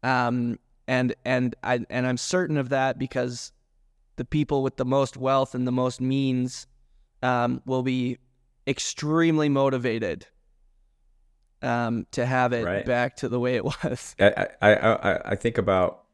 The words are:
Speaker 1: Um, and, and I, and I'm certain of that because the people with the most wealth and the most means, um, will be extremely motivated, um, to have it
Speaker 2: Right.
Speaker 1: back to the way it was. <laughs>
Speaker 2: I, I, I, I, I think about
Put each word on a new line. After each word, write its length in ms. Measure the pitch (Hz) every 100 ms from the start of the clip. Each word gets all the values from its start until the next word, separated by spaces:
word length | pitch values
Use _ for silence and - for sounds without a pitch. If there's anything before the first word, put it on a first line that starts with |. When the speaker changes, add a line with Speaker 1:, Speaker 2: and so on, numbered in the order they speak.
Speaker 1:
Um, 560 | 127 127 123 123 120 113 _ _ -
and, 260 | 127 127 -
and 320 | 123 127 127 -
I, 220 | - 123 -
and 160 | 127 127
I'm 100 | 123
certain 400 | - 185 180 151
of 120 | 127
that 280 | 135 131 -
because 540 | 131 131 123 120 - _ _ _ _ _ _ -
the 100 | 127
people 380 | 151 151 143
with 120 | 135 -
the 80 | 127
most 300 | 135 135 -
wealth 400 | 131 135 135 127
and 100 | 127
the 60 |
most 300 | 127 127 -
means, 680 | 127 135 135 127 127 - - _ _ _ _ _
um, 380 | 127 123 123 123 127
will 180 | 131
be 340 | 127 127 123 123 _ _ _ _ -
extremely 800 | 135 - - 151 160 165 156 151
motivated, 800 | 139 135 131 120 113 104 80 - _ _ _ _ _ _ _ _ _ _ _ _ _
um, 440 | 127 117 117 117 -
to 140 | - 123
have 260 | 131 123
it 140 | 120 87
Speaker 2:
Right. 200 | 98 120
Speaker 1:
back 300 | 120 123 -
to 120 | 135
the 100 | 123
way 160 | 123 120
it 80 |
was. 520 | - - - - - -
<laughs> 20 |
Speaker 2:
I, 280 | 101 - - -
I, 120 | 104
I, 180 | 107 110 110 -
I, 80 | 90 -
I 40 | 101
think 220 | 117 117
about 460 | 98 92 90 - _